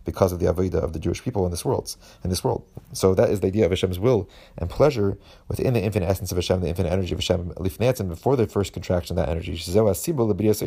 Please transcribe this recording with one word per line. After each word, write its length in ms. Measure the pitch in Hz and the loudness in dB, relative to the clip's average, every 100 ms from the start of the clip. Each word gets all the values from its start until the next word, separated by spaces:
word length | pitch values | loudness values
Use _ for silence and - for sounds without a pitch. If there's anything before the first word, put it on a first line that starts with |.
| - | -8
because 260 | - 95 | 0 2
of 80 | 87 | 2
the 80 | 90 | 0
avodah 280 | 85 92 87 | 2 0 0
of 180 | 71 | -2
the 60 | 80 | -2
Jewish 220 | 85 90 | -4 -4
people 220 | - 104 90 | -2 -2 -2
in 60 | |
this 120 | 87 | -2
world, 320 | 139 - - - - - | -2 -2 -4 -14 -20 -8
in 80 | 90 | -4
this 120 | 92 | -2
world. 220 | 127 - - - - | -2 -2 -6 -18 -14
So 200 | - 95 | 0 4
that 160 | 92 117 | 4 4
is 120 | 101 | 2
the 60 | 95 | 0
idea 180 | 98 87 | 2 2
of 60 | |
Hashem's 280 | 90 95 90 | 2 0 0
will 280 | 113 113 - - - - | 2 2 -2 -12 -20 -8
and 120 | 87 | -6
pleasure 500 | - 143 123 101 101 - - - | 2 2 4 0 -2 -10 -16 -8
within 260 | - - | -2 0
the 80 | 117 | 2
infinite 260 | 101 101 87 | 0 0 0
essence 240 | 95 92 | -2 -2
of 60 | 87 | -2
Hashem, 240 | - 92 | 0 0
the 60 | 85 | 0
infinite 240 | 85 85 | -2 0
energy 220 | 95 87 | -2 -2
of 60 | 87 | -2
Hashem, 320 | - 90 87 | 0 -2 -2
lifnei 420 | - 92 - 117 | -6 -6 0 0
atzim, 160 | 127 95 | 0 -4
before 260 | 80 123 131 | -2 0 2
the 120 | 104 | 2
first 260 | 101 95 | 0 -2
contraction 440 | - - 90 - 87 | -4 -2 -2 0 -2
of 80 | 78 | -2
that 60 | |
energy. 240 | 82 87 82 | -2 -6 -8
Shezeu 300 | 82 98 110 | 0 2 4
hasiba 420 | 98 - 151 113 | 2 -2 0 0
l'briyas 340 | 92 107 101 | 2 2 2